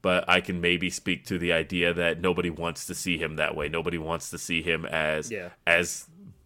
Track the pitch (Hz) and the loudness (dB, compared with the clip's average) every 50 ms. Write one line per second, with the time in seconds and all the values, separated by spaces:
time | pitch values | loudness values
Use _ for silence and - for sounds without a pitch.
0 | - 95 90 90 - - 90 92 90 - 90 87 85 87 90 85 92 90 - - | 0 2 2 2 4 4 4 4 4 2 -2 0 2 2 2 2 0 -2 -4 -4
1 | - 95 90 - - - 95 85 85 85 85 82 78 - 90 87 85 87 85 87 | -2 -2 -2 -2 -2 -4 -4 0 2 2 2 2 2 0 0 2 2 2 2 2
2 | 87 85 78 82 90 92 87 90 87 87 80 82 85 85 80 - - - 90 - | 2 2 2 2 0 2 2 2 0 -2 -2 -2 -4 -4 -4 -6 -8 -10 -8 -4
3 | - 92 85 80 82 76 78 76 76 76 78 78 76 73 80 82 80 87 85 82 | -2 -2 -2 0 -2 -2 -2 0 -2 0 0 -2 -4 -2 -2 -2 -2 -2 -2 -2
4 | 78 80 82 78 - - 87 80 - - 85 82 80 87 82 80 82 - 78 80 | -2 -2 -4 -4 -4 -8 -10 -10 -6 -4 -2 0 0 0 0 0 0 -2 -2 0
5 | 78 76 78 78 80 117 113 98 87 87 - - _ 85 85 87 87 - - - | 2 2 0 0 -2 -6 -8 -10 -10 -12 -14 -4 _ 4 4 4 4 2 -4 -8
6 | - - - - 202 95 - - _ | -12 -16 -20 -20 -20 -20 -20 -20 _